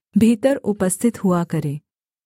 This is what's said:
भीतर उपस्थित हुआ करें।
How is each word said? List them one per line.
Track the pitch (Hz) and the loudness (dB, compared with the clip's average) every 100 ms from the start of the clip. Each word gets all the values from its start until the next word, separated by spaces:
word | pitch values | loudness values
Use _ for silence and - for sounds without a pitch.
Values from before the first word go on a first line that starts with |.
| _ 202 | _ 2
भीतर | 220 233 269 277 | 4 4 0 -2
उपस्थित | - 208 185 - 233 - | -4 -2 -2 0 -2 -2
हुआ | 196 175 | 0 0
करें। | 170 160 147 151 _ _ _ _ | -2 -4 -6 -8 _ _ _ _